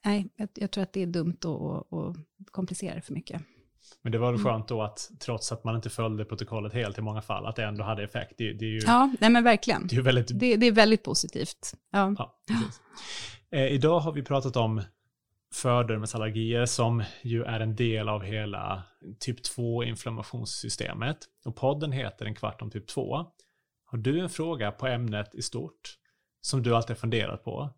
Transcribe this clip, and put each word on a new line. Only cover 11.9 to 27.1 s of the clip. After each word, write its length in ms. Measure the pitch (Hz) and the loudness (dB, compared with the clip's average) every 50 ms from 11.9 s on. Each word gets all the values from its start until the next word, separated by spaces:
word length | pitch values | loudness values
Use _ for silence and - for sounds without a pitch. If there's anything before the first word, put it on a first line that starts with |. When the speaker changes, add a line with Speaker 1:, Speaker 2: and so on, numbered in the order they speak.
Speaker 1:
Ja. 240 | - 202 196 190 202 196 | 2 2 2 2 0 -2
Speaker 2:
Ja, 220 | - - _ _ _ - | -4 -10 _ _ _ -2
precis. 320 | 220 233 220 208 - - _ _ - - - - - - - - - - _ _ - | -2 0 0 -2 -6 -14 _ _ -20 -16 -14 -12 -10 -10 -12 -12 -14 -18 _ _ 0
Eh, 140 | 147 135 | 2 2
idag 340 | 135 143 139 123 151 170 170 | 4 4 4 4 6 6 6
har 120 | 147 165 151 | 4 2 -2
vi 100 | 143 131 | -4 -2
pratat 340 | - 143 139 131 135 120 | 2 0 2 2 2 2
om 260 | 127 117 110 110 107 95 - _ _ _ _ _ _ _ _ _ _ _ _ - | 2 2 2 2 0 -2 -6 _ _ _ _ _ _ _ _ _ _ _ _ -12
fördömesallergier, 1120 | - - 131 120 123 120 110 113 107 104 107 - 113 107 110 107 110 113 113 117 117 123 | -2 0 2 4 4 4 2 0 -2 -4 -4 -4 -4 -4 -2 -2 -2 0 0 2 2 2
som 380 | 120 - - 123 117 117 117 104 - - - - | 2 2 2 2 4 4 2 0 -2 -6 -10 -6
ju 200 | 120 117 113 117 | -2 -2 -2 0
är 180 | - 113 110 | -2 -2 -2
en 160 | 110 110 107 | -2 -2 0
del 320 | 104 123 113 110 110 107 107 | 0 2 2 2 0 0 -2
av 140 | 107 104 98 | -2 -4 -4
hela 600 | 92 107 110 107 104 98 95 98 98 95 95 92 - _ _ - 87 107 - | -4 -4 -4 -4 -4 -6 -6 -4 -4 -6 -6 -8 -14 _ _ -18 -18 -14 -8
typ 220 | - - 117 - - | -6 -6 -6 -4 -6
två 420 | - - - 120 117 117 120 120 | -8 -4 -2 -2 0 0 0 -2
inflammationssystemet. 1300 | 120 113 - - 120 113 110 110 - - 120 120 113 - - - 113 - - 107 92 87 104 110 131 147 - - - _ _ _ | -2 -4 -6 -6 -6 -6 -6 -8 -8 -8 -8 -8 -6 -8 -8 -6 -6 -6 -4 -4 -6 -4 -4 -4 -4 -4 -6 -10 -20 _ _ _
Och 120 | 127 110 | -12 -8
podden 360 | - - 131 143 147 156 151 135 | 0 0 0 0 0 -2 -2 -2
heter 340 | 131 127 104 - _ 110 | -2 -4 -4 -6 _ -8
En 80 | 107 107 | -8 -6
kvart 280 | - - 104 101 - 110 | -4 -6 -6 -6 -6 -12
om 80 | 107 | -8
typ 160 | - 107 101 | -8 -10 -10
två. 380 | - - - - - 123 147 175 180 _ _ _ _ _ _ _ _ _ _ _ | -6 -6 -6 -4 -2 -2 -4 -4 -6 _ _ _ _ _ _ _ _ _ _ _
Har 140 | _ - 117 | _ -8 -2
du 220 | 107 131 143 170 | 0 0 0 0
en 100 | 185 175 | 0 -2
fråga 420 | 180 - 165 165 165 135 110 104 104 | -4 -4 -4 -4 -2 -2 -2 -4 -4
på 140 | - - | -2 -2
ämnet 480 | 131 123 120 120 113 104 104 104 - - | -2 -2 0 -2 -2 -2 -2 -4 -6 -8
i 80 | - 117 | -8 -8
stort 520 | - - - - 170 - _ _ - - _ _ _ _ _ _ _ _ _ | -6 -6 -6 -8 -8 -12 _ _ -18 -18 _ _ _ _ _ _ _ _ _
som 220 | - - - 135 120 | -6 -2 -2 0 2
du 140 | 120 120 | 4 4
alltid 200 | 113 110 - 107 | 4 4 2 -4
har 40 | - | -4
funderat 440 | - 113 | -2 0